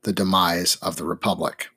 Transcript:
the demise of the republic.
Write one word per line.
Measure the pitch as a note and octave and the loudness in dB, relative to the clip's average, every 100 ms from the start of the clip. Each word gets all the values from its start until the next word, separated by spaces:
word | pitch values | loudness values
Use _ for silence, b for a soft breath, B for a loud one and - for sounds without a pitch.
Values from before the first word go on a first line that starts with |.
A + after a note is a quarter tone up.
the | - | -4
demise | F#2+ F#2+ F#2+ F2+ F2 F2 - | 0 2 4 4 2 0 0
of | F#2 E2 | -2 -4
the | |
republic. | D#2+ - A#2 F2 - - - | -6 -4 -2 0 -2 -6 -14